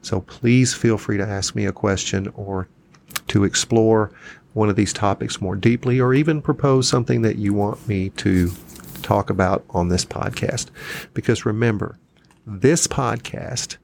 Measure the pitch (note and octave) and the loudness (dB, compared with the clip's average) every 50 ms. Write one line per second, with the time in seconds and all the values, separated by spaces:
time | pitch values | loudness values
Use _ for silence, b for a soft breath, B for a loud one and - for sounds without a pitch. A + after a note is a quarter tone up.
0 | - - F#2+ F#2 - - - - - A#2 A#2+ B2+ B2+ B2 - - - A#2 A2 G2+ | -6 -2 -4 -4 -4 -6 -14 -2 2 4 4 6 4 2 0 0 2 2 2 0
1 | - - G#2+ G2 F#2+ G#2+ G2+ G2 G2 - - G#2 G2+ G2 F2+ - - G2+ G2 F#2+ | -2 -4 -2 -2 -2 -4 -4 -4 -6 -4 -4 -2 -2 -2 -2 0 0 0 0 0
2 | - - - F#2+ F#2+ G2 - - G2+ G2 G2 F#2+ F#2 _ _ _ _ _ - _ | -2 -2 -2 -2 -4 -4 -8 -10 -8 -6 -6 -6 -6 _ _ _ _ _ -20 _
3 | _ _ - - - - - G#2 G2 F#2 - - - - A#2 A2+ A2 A2 A2+ A2 | _ _ -12 -8 -8 0 2 2 2 4 0 -2 -2 2 2 4 6 6 4 4
4 | G#2+ G2+ B B B B B B B B _ A2 G#2+ G#2 G2 G#2+ G#2 F#2 - - | 2 -2 B B B B B B B B _ 0 2 2 2 2 0 0 0 0
5 | G#2+ G2+ G2 - A2+ - - - G2 F#2 F#2+ G2 F#2 A#2 A#2+ A#2+ - B2+ B2 B2+ | 0 0 0 0 -4 -8 -6 -6 -4 -4 -4 0 2 2 2 2 0 0 2 2
6 | B2 B2 B2+ C#3+ D3+ E3 D#3 D3+ - D#3 C#3+ - - C#3 C3+ C3 B2+ - - B2+ | 2 4 2 2 2 2 0 0 -2 -2 -2 0 2 2 4 4 2 2 0 0
7 | A#2 - B2 A#2 A2+ A2 - - G#2+ G2+ G2+ G2+ G2+ G#2 - - - - G#2 F#2+ | 0 0 0 2 2 0 0 0 0 0 0 2 0 -2 -2 -6 -4 -4 -2 -2
8 | F#2+ F#2+ - - - G2+ F#2+ F#2 F2+ F2 F2 - - - - - - - - - | -2 -4 -6 -2 0 2 4 4 2 0 -2 -8 -16 -20 -20 -20 -18 -18 -16 -14
9 | - - G#2 G2+ G2 - G2 F#2 F#2+ F2+ G2 G2+ - - - F2+ F2 F2 F2+ F2+ | -2 0 0 0 2 0 0 0 2 2 0 -2 -4 -4 -2 0 0 2 0 0
10 | - - - - - - - - - - - A#2 - - B B B B B B | -2 -4 -6 -6 -6 -6 -4 -2 -2 -2 -2 -4 -8 -10 B B B B B B
11 | B B _ - - - A2+ - - A#2 G#2+ A2 A#2+ A#2 G#2+ G2 G2 - - - | B B _ -4 0 0 0 0 0 -4 0 2 2 0 0 0 -4 -8 -8 -16
12 | _ _ _ _ _ _ _ _ _ A2 G#2 F#2+ F#2+ C3 E3 E3 - - - - | _ _ _ _ _ _ _ _ _ -14 -6 2 4 4 4 4 0 -2 -2 -2
13 | B2+ A#2 A2 A#2 - - - - - - B2 - - - - - | -2 -2 -2 -4 -6 -10 -10 -10 -10 -8 -8 -8 -8 -8 -12 -18